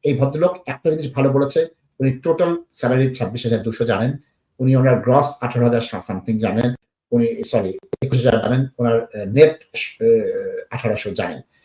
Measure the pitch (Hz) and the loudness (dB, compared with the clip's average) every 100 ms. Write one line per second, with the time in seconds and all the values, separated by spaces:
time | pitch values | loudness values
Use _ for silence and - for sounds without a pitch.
0 | 147 127 135 151 180 - - - 165 160 | 0 0 0 0 0 -2 -10 -4 -2 -2
1 | 139 135 135 135 139 - 165 _ _ _ | -4 0 0 2 0 -2 -4 _ _ _
2 | 135 131 165 165 170 170 - - 123 131 | -2 -2 -2 0 0 -2 -8 -6 0 2
3 | 131 - 107 120 117 110 113 113 117 98 | 0 -2 -6 -4 -2 -2 -2 -4 -2 0
4 | 120 147 _ _ _ - 131 131 131 113 | -2 -4 _ _ _ -2 2 4 4 2
5 | 120 135 139 - 123 120 120 117 - 98 | 4 2 2 -6 -6 2 2 2 -2 -10
6 | - 92 104 110 107 107 123 123 _ _ | -8 -8 -4 -2 0 0 -2 -4 _ _
7 | _ 120 117 117 - 117 95 92 _ - | _ 0 0 -2 -2 -2 -2 -8 _ -6
8 | 135 127 123 113 110 127 135 - 120 113 | -2 2 2 2 0 0 -2 -2 0 0
9 | 117 104 98 120 156 160 _ - - - | -2 -10 -2 6 6 6 _ -10 -10 -2
10 | 113 113 98 98 95 95 - 117 113 104 | 4 4 2 -4 -6 -10 -10 -6 -4 -4
11 | 104 92 87 78 - _ | -4 -4 -6 -8 -16 _